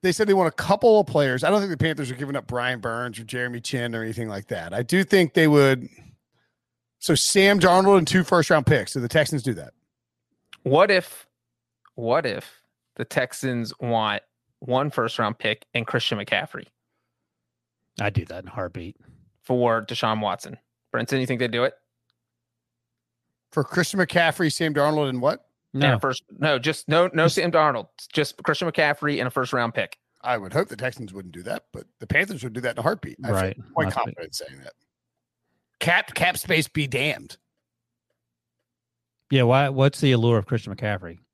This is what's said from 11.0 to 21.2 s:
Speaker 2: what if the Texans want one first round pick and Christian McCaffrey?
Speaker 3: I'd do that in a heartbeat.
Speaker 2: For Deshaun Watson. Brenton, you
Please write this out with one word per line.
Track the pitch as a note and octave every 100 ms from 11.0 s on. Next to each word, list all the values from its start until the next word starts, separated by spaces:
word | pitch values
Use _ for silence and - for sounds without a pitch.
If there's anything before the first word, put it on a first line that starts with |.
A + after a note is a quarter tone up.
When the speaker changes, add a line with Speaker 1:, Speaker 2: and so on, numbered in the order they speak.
| - - - _ _ _ _ _ _ -
Speaker 2:
what | A#2 C3+ C#3+
if | G2+ - _ _ _ _ -
the | A2
Texans | - B2+ - C3+ A#2+ A2 -
want | B2 A2+ G#2+ G#2 _ _ _ _
one | B2 B2+ D3
first | - A#2 -
round | G#2+ -
pick | A2 G#2+ _
and | A#2+ A2+
Christian | B2 - G#2+
McCaffrey? | G2+ G2+ - - - _ _ _ _ _ _ _ _ _ _ _ _ -
Speaker 3:
I'd | G#2
do | F#2+ E2
that | F2
in | F2+
a |
heartbeat. | F#2+ F2+ F2 F2 - _ _ _ _
Speaker 2:
For | _ B2+ A#2+ A2+ G#2
Deshaun | A#2 A2+ A2
Watson. | G#2+ F#2 - - _ _ _
Brenton, | A#2+ A#2+
you | C3+